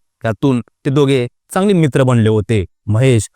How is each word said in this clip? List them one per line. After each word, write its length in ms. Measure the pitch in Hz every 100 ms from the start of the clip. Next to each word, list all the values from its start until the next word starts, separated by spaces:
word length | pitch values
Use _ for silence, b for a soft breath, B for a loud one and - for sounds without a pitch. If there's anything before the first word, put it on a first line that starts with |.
| _ _
त्यातून 380 | 113 110 143 123
ते 300 | - _ -
दोघे 360 | 139 139 135 120 - _
चांगले 180 | 190 202
मित्र 300 | 185 156 139
बनले 260 | 127 123 110
होते. 360 | 110 104 107 87 _ -
महेश 440 | 104 131 120 -